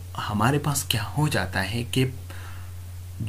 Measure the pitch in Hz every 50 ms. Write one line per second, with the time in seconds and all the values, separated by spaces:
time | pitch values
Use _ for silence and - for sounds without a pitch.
0 | - - - - - - 107 101 107 123 143 143 143 156 139 143 - - - 110
1 | 107 101 92 143 151 147 - 104 92 92 - 104 95 92 104 117 120 120 - 131
2 | 131 131 - - - - - - - - - - - - - - - - - -
3 | - - - - 117